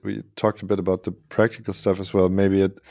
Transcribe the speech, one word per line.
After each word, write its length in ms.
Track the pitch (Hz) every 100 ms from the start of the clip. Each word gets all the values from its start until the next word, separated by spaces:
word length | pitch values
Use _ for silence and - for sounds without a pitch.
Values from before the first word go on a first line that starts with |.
we 200 | 101 104 - -
talked 280 | 110 -
a 20 | 95
bit 140 | 98
about 240 | 90 92
the 80 | -
practical 640 | - _ - 117 - 107 92
stuff 240 | 104 95
as 120 | 95
well. 160 | 101 92
Maybe 320 | 95 98 98
it, 180 | 95 98 -